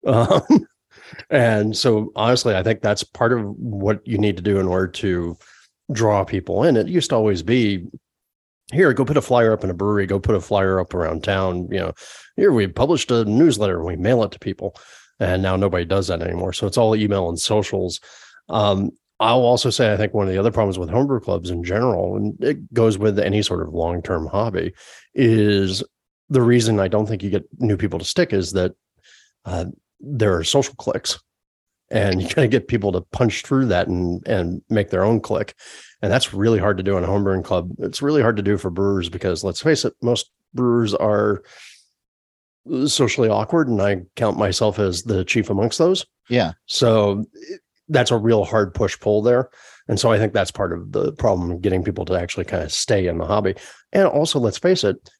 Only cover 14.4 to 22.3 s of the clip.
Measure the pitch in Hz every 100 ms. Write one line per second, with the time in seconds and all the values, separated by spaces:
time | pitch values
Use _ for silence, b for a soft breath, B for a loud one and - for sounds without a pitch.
14.4 | - 95 98 - B B B _ 92 92
15.4 | 95 95 98 90 85 95 90 87 85 85
16.4 | 92 87 101 123 113 110 107 98 87 85
17.4 | - 107 98 98 92 85 B B B B
18.4 | _ 113 104 98 101 - _ _ 113 120
19.4 | 120 123 131 - 117 101 107 110 98 92
20.4 | 110 110 104 92 85 104 139 127 - 95
21.4 | 87 85 87 98 127 92 92 98 104